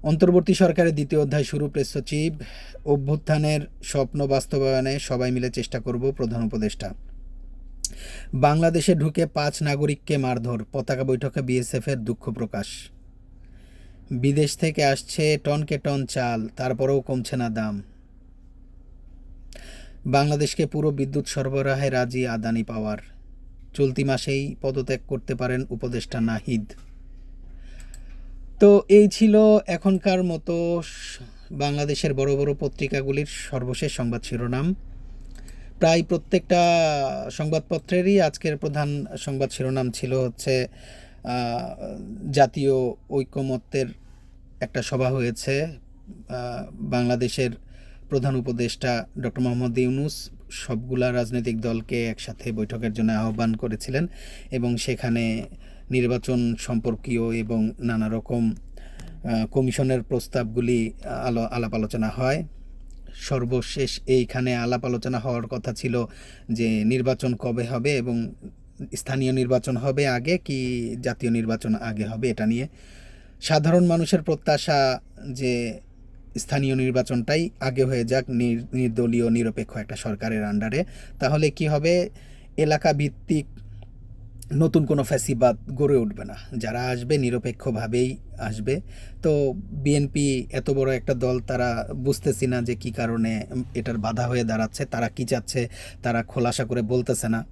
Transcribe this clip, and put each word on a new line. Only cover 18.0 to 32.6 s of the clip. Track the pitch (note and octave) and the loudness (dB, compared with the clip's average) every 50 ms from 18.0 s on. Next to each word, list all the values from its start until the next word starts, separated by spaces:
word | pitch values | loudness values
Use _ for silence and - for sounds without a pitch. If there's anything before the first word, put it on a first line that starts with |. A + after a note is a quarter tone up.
| - - - - - - - - - - - - - - - - - - - - - - - - - - - - - - - - - - - - - - - - - | -20 -20 -20 -20 -20 -20 -20 -20 -20 -20 -20 -20 -20 -20 -20 -20 -20 -20 -20 -20 -20 -20 -20 -20 -20 -20 -20 -18 -18 -18 -18 -18 -18 -18 -18 -18 -18 -18 -18 -8 -2
বাংলাদেশকে | C#3 B2+ C#3 C#3+ D3 D3+ D3 D3+ C#3+ - - D#3+ | 2 4 4 6 4 4 2 2 0 2 0 -2
পুরো | C#3+ - D3+ D3 D#3 | 0 0 0 0 0
বিদ্যুৎ | C#3+ C3+ C3+ C3+ C#3 C#3+ C#3+ - | 2 0 -2 0 0 -2 -2 -2
সরবরাহে | - C#3 C3 C3+ C3+ C#3 C3+ C#3 C3+ C3+ C#3 C3+ | -4 -4 -4 -2 0 0 2 2 2 2 0 2
রাজি | C3+ B2+ B2 A#2+ B2+ B2+ B2+ | 2 2 0 0 0 -2 -2
আদানি | A#2+ A2+ A2+ G#2+ A2+ A2+ A2+ | -2 -2 -2 -2 0 0 0
পাওয়ার। | G#2+ - A#2 A2 G#2+ G#2+ G#2+ G#2 - - - - - - - - - - - - - - - | -2 -2 -4 -4 -4 -4 -4 -6 -8 -16 -20 -20 -20 -20 -18 -18 -18 -18 -18 -18 -20 -14 0
চলতি | - C#3+ C3+ B2+ C#3 C#3 | 2 2 2 2 2 2
মাসেই | C#3 C3 B2 - - C3+ C#3 C#3 C#3+ - - | 2 2 0 0 0 0 0 -2 -4 -6 -4
পদত্যাগ | - C3+ C3+ C3+ B2+ B2+ F3 E3 - - | -4 -2 -2 -2 -2 -2 -2 -4 -2 -6
করতে | C#3+ B2 - - C3+ | -6 -6 -4 -6 -4
পারেন | A#2+ B2+ B2 B2+ B2+ C3+ - | -2 -2 -2 0 -2 -2 -4
উপদেষ্টা | B2 A2+ - B2 B2 A#2 - - - A#2 | -6 -6 -4 -4 -4 -4 -6 -4 -2 0
নাহিদ। | A2+ A2+ A2+ G#2+ - - B2 A2 G#2 - - - - - - - - - - - - - - - - - - - - - - - - - - - - - - - - - - - - - - - | 0 0 0 -2 -2 0 -2 -2 -2 -4 -12 -18 -18 -20 -18 -18 -18 -18 -18 -18 -18 -18 -18 -16 -16 -16 -16 -16 -16 -16 -16 -16 -16 -16 -16 -16 -16 -16 -16 -16 -14 -14 -14 -14 -14 -16 4 8
তো | G#3 G3+ G3+ G3+ - - | 10 10 10 10 8 10
এই | G3 G#3 G#3 G3 | 10 10 10 10
ছিল | - - A3 G#3+ G#3 G#3+ G#3+ G#3+ G#3+ G#3 - | 6 6 6 8 8 8 10 10 8 6 6
এখনকার | - F3 E3 - G3 F#3+ F3+ - G3+ F#3 F#3 | 2 -4 2 4 2 2 4 4 2 2 4
মতো | F#3 F3 E3 D#3 - - E3+ E3+ E3+ E3+ E3+ E3+ | 2 0 -2 -2 -2 -2 0 0 2 2 0 0
স-, | D#3+ - - - - - - - - - - - - - | -2 -6 -12 -14 -14 -14 -14 -14 -16 -18 -18 -20 -16 -12
বাংলাদেশের | - C#3 C#3+ C#3+ C#3+ D3 C#3+ D3 C#3+ - - D3+ C#3 | -4 -2 -2 0 0 0 0 0 0 0 0 0 2
বড় | C3+ C3+ C#3+ C#3 | 2 2 2 2
বড় | C#3 C#3+ C#3+ C#3 - | 2 2 0 0 -2